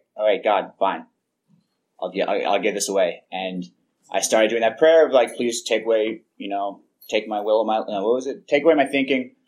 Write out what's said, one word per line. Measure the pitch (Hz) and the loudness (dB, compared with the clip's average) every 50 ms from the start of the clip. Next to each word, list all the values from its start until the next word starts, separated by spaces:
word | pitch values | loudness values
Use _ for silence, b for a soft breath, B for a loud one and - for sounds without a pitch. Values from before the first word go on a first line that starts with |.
| _ _ _ | _ _ _
all | 104 107 | -2 0
right, | 107 98 92 | 0 0 2
God, | 95 107 104 95 90 87 - - | 2 0 0 0 -2 -4 -6 -4
fine. | 98 95 87 80 80 _ _ _ _ _ _ _ _ _ _ _ _ _ _ _ _ _ _ _ | -2 -2 -2 -4 -10 _ _ _ _ _ _ _ _ _ _ _ _ _ _ _ _ _ _ _
I'll | 92 92 | -10 -6
gi-, | 92 95 | -4 -4
I'll, | - - 104 - - 76 | -2 -2 -2 -2 0 0
I'll | 101 98 | 0 0
give | 92 107 | 0 -2
this | 98 101 - 104 | -2 -2 -4 -2
away." | 98 98 92 87 - - _ _ | 0 0 0 0 -2 -6 _ _
And | 85 92 95 92 92 90 87 - _ _ _ _ _ _ _ - | -10 -8 -8 -6 -8 -8 -10 -12 _ _ _ _ _ _ _ -8
I | - 98 | -4 -4
started | - - 113 110 110 107 | -2 0 2 2 2 2
doing | 117 117 | 2 0
that | 113 113 113 - | 0 -2 2 4
prayer | 156 160 165 160 156 | 4 6 6 6 6
of, | 131 | 6
like, | 131 123 117 120 - | 4 4 2 2 -2
"Please | - 123 117 113 - | -4 -4 -4 -4 -6
take | - - 117 107 110 | -4 -2 -2 -2 0
away, | 113 113 110 107 113 113 - _ _ _ | 0 0 2 0 -2 -4 -8 _ _ _
you | - 104 98 | -14 -10 -8
know, | 98 101 101 101 95 - _ _ _ _ _ - | -6 -6 -6 -6 -8 -12 _ _ _ _ _ -4
take | 113 107 107 107 | -4 -4 -2 -4
my | 107 104 | -4 -4
will, | 101 107 107 113 110 | 0 0 2 2 2
my, | 107 107 110 - | 0 -2 -4 -4
no, | 104 107 98 98 | -4 -6 -2 0
what | 113 123 | 0 0
was | 131 131 139 | 0 -2 -6
it? | 117 - - | -10 -12 -4
Take | - 147 147 | -2 -2 2
away | 143 165 156 | 4 4 4
my | 147 135 | 4 2
thinking | 139 143 139 135 131 139 127 123 - - _ _ | 0 0 -2 0 0 -2 -2 -4 -6 -14 _ _